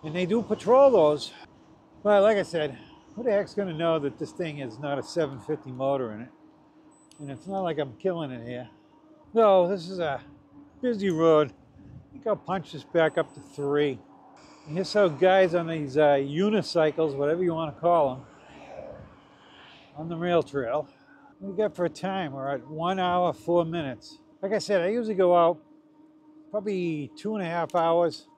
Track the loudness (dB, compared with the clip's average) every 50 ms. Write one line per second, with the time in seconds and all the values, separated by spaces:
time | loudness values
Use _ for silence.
0 | -10 -6 -4 -4 -2 0 0 -2 0 -2 -6 -4 2 4 6 8 8 8 6 6
1 | 6 4 4 0 -4 -12 -16 -20 -20 _ _ _ _ _ -20 _ _ _ _ -4
2 | 0 4 4 6 6 4 4 2 0 -2 -2 -4 -4 -4 -6 -10 -18 -20 -20 -20
3 | _ -18 -14 -6 -2 0 0 0 -2 -2 -6 -6 -4 -4 -4 -2 0 0 0 0
4 | 0 -4 -6 -6 -12 -12 -8 -8 -8 -8 -6 -8 -10 -10 -10 -10 -6 -6 -4 -6
5 | -6 -6 -4 -4 -2 -2 -4 -12 -8 -8 -8 -8 -8 -14 -8 -4 -2 -2 0 -2
6 | -2 -6 -8 -10 -14 -16 _ _ -20 -20 _ _ _ _ _ _ _ -20 _ _
7 | _ _ _ _ -14 -14 -14 -14 -12 -8 -6 -4 -4 -2 -2 -4 -4 -6 -8 -4
8 | -4 -2 -2 -2 -6 -8 -10 -12 -10 -10 -10 -10 -12 -14 -20 _ _ _ _ _
9 | _ _ -20 _ _ -4 2 4 6 6 6 6 4 2 0 -6 -6 -12 -8 -6
10 | -4 -4 -4 -6 -10 -16 -20 -20 _ _ -20 -20 -20 -20 _ -4 -4 -4 -2 0
11 | -2 -2 0 4 4 6 6 6 4 2 -4 _ _ _ _ -20 -20 -20 -20 -20
12 | -20 _ -20 -8 -4 -4 -4 -4 -4 -6 -6 -6 -6 -10 -16 -16 -16 -2 2 2
13 | 2 2 2 -2 -4 -4 -8 -20 -20 -18 -10 -6 -4 0 2 2 2 0 -2 -6
14 | -12 _ -20 -20 -20 -20 -20 -20 -20 -20 -20 -20 -16 -8 -6 -6 -6 -2 2 2
15 | 2 2 2 4 4 4 6 6 4 4 2 -2 -2 -2 -6 -6 -6 -2 2 4
16 | 4 4 4 4 0 -2 -2 -2 0 2 0 0 -2 0 0 2 2 2 2 0
17 | -2 -2 -2 -2 -2 -2 0 0 -2 -2 -2 -2 -6 -8 -8 -2 0 2 4 4
18 | 2 2 -2 -6 -12 -20 -20 -20 -20 -20 -20 -20 -20 -18 -18 -16 -16 -16 -16 -18
19 | -20 -20 -20 -20 _ _ _ _ -20 -20 -20 -20 -20 -20 -20 -20 -20 _ _ -14
20 | -10 -10 -6 -4 -2 2 2 2 0 0 -6 -6 -4 -2 -4 -4 -6 -8 _ _
21 | _ _ -20 _ -20 -20 -20 _ -14 -10 -4 -2 -2 -2 -2 -4 -4 -4 -4 -6
22 | -6 -6 -4 -4 -6 -6 -8 -8 -6 -6 -6 -6 -8 -12 -10 -6 -4 -2 -2 0
23 | 0 0 2 2 0 0 -2 -4 -2 0 2 2 2 0 -4 -6 -6 -6 -10 -12
24 | -16 -20 -20 _ _ _ _ _ -6 -4 -4 -4 -2 0 0 2 2 0 -2 -2
25 | -2 -2 0 2 4 6 6 6 6 4 4 0 _ _ -20 _ _ _ _ _
26 | -20 _ _ _ _ -20 _ -20 -20 -8 -8 -6 -4 -4 -4 -2 -2 -4 -4 -6
27 | -8 -10 -12 -10 -8 -6 -6 -4 -4 -4 -2 -4 -4 0 0 0 2 4 4 4
28 | 2 2 -2 -6 -18 _ _